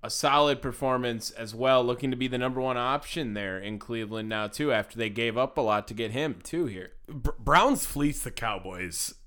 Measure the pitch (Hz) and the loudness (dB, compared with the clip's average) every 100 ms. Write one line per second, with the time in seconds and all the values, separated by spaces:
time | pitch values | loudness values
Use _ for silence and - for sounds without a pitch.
0 | 123 - 147 143 147 135 135 123 135 127 | -4 0 4 6 6 4 -2 -2 0 2
1 | 123 117 - - 113 110 131 131 120 123 | 0 -2 -6 -8 -10 0 6 6 6 0
2 | 131 127 131 123 127 127 131 123 123 139 | -2 0 -2 0 -2 0 -2 0 0 0
3 | - 170 131 104 98 95 101 107 - 117 | -2 -6 -4 -4 -4 -6 -6 -10 -6 -6
4 | 107 110 110 110 107 - 151 113 101 113 | -4 -6 -4 -4 -4 -2 2 2 0 -4
5 | 113 107 117 113 131 - 113 104 104 107 | -4 0 -2 0 0 0 2 2 0 -6
6 | 113 120 156 113 - 160 151 95 92 - | -4 -2 -4 -4 -6 -2 -2 -4 -12 -16
7 | - 147 123 - 110 160 233 277 - 143 | -14 -4 -2 -2 6 8 8 4 0 0
8 | 147 - 127 - 113 98 92 92 90 80 | 0 0 -8 -4 -4 -4 -6 -6 -6 -4
9 | - - | -6 -8